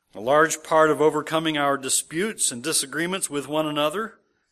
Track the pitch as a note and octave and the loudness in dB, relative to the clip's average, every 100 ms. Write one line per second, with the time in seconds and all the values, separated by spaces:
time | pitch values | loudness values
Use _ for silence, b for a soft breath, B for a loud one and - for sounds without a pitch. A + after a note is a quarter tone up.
0 | _ G2 A2+ D3+ D#3 - - D#3+ D#3 C#3 | _ -6 2 4 4 0 0 4 4 4
1 | D3+ D3+ C#3+ D#3+ D#3 D3 C#3+ C#3 C3 - | 2 2 -2 -2 -2 0 0 0 -2 -4
2 | - D#3+ A3 - - A#2+ C#3+ D3 C#3 C#3+ | -2 -4 -4 -2 -4 -4 -4 -2 -2 -4
3 | E3+ F#3+ - C#3+ C3 D3+ D#3 D3 D3+ F#3+ | -4 -4 -4 -6 -4 -2 -2 0 -2 -2
4 | A3 - _ _ _ | -8 -12 _ _ _